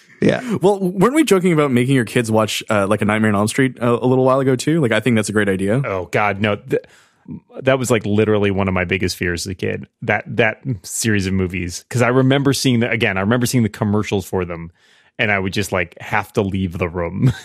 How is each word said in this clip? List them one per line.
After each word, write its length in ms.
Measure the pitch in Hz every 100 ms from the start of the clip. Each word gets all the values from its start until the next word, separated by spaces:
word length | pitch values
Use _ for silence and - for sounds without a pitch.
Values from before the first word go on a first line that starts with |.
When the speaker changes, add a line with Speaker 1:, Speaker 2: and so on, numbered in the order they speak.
| _ -
Speaker 1:
Yeah. 340 | - - 254 202
Speaker 2:
Well, 180 | 185 196
weren't 360 | 180 190 220 302
we 80 |
joking 280 | 269 190 180
about 200 | 151 143
making 240 | 123 123 135
your 100 | 107
kids 240 | 127 113
watch, 320 | 110 107 - -
uh, 160 | 104 98
like, 160 | 107
A 40 | 107
Nightmare 240 | 110 107
on 40 | 101
Elm 120 | 107
Street 320 | - 131 120
a, 100 | 120
a 160 | 117 127
little 180 | 131
while 160 | 131 131
ago 160 | 135 123
too? 240 | 151 165
Like, 120 | 120
I 80 | 110
think 160 | 127 110
that's 140 | 107
a 20 |
great 160 | 104 101
idea. 320 | 92 98 123
Speaker 3:
Oh 220 | 131 95 87
God, 280 | 120 104 98
no. 180 | 107 104
Th-, 220 | 131 147 - - _ _ - - _ -
that 180 | 131 135
was, 100 | 123
like, 160 | 113 101
literally 460 | 104 107 107 101
one 160 | 95 98
of 60 | 92
my 100 | 87
biggest 300 | 95 95 -
fears 300 | 90 85 98
as 40 |
a 40 | 92
kid. 320 | 107 98 101 _
That, 200 | 107 104 -
that 340 | 113 110 - 135 110
series 420 | - - 113 101 95
of 80 |
movies. 520 | 95 90 92 90 - -
'Cause 140 | 120
I 60 | 120
remember 440 | 131 131 139 139
seeing 280 | 131 135 120
the, 80 | 117
again, 260 | 113 110 95
I 40 |
remember 260 | 98 123 120
seeing 160 | 131
the 60 | 107
commercials 540 | - 104 107 - 101 -
for 180 | 95 87
them, 260 | 85 82 - _ _ _ -
and 140 | 110
I 80 | 98
would 140 | 95
just, 180 | 107 98
like, 280 | 95 85 -
have 320 | - 107 -
to 100 | 120
leave 340 | 98 95 95 85
the 100 | 90
room. 460 | 87 85 95 127 -